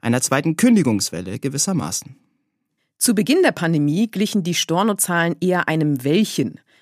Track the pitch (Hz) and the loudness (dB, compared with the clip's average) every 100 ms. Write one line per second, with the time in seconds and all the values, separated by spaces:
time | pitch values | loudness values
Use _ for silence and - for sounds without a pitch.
0 | 117 123 - 139 165 160 247 220 135 104 | -2 0 2 0 0 2 4 4 4 0
1 | - 85 90 113 139 139 196 185 - - | -2 -8 -8 -8 -6 -4 -2 -2 -4 -8
2 | - 135 _ _ _ _ _ _ _ _ | -10 -20 _ _ _ _ _ _ _ _
3 | - 208 196 330 339 - 165 160 147 160 | 0 0 2 4 2 2 0 0 2 0
4 | 220 190 208 208 175 160 - 165 220 202 | -2 -2 -2 -2 -2 -4 -2 0 0 0
5 | - 170 170 170 185 180 - 160 151 139 | 0 0 0 0 0 0 0 0 0 0
6 | 131 170 214 - 120 - _ _ | 0 0 0 -2 -4 -6 _ _